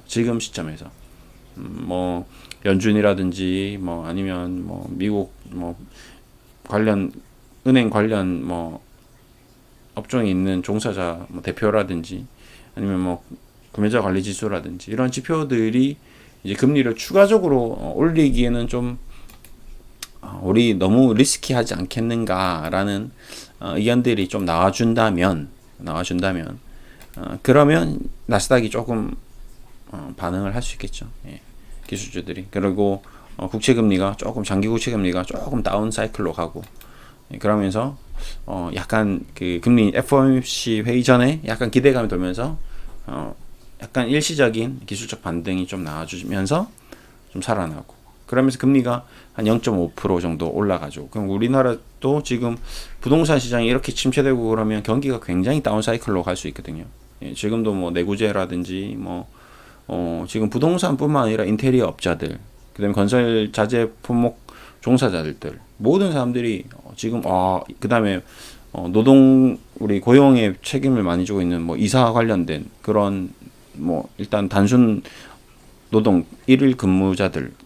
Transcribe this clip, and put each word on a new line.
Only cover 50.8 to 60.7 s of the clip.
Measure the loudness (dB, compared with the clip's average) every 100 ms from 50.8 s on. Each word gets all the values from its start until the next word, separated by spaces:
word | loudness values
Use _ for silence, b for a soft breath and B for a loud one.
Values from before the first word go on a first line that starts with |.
| -4 -12 -10
그럼 | -6 -4
우리나라도 | -2 2 2 2 0 -8 -6 -2 0
지금 | -2 -2 -2 -4 B B B B
부동산 | 2 2 4 2
시장이 | 0 0 2
이렇게 | 0 -2
침체되고 | -4 -2 2 2 2 0
그러면 | 0 0 -2
경기가 | 0 -2 0 -4
굉장히 | -2 0 0 0
다운 | 0 0
사이클로 | 0 -2 -2 -2
갈 | -2 -4
수 | -6
있거든요. | -10 -12 -12 -14 -20 -20 -16
예, | -14
지금도 | -6 -4 -2 0
뭐 | -2 -2
내구재라든지 | -2 -2 0 0 0 -2 -4 -6 -8 -8 -8
뭐, | -8 -10 -12 b b b b b -10
어, | -6 -4 -6 -6
지금 | -4 -2
부동산뿐만 | 0 0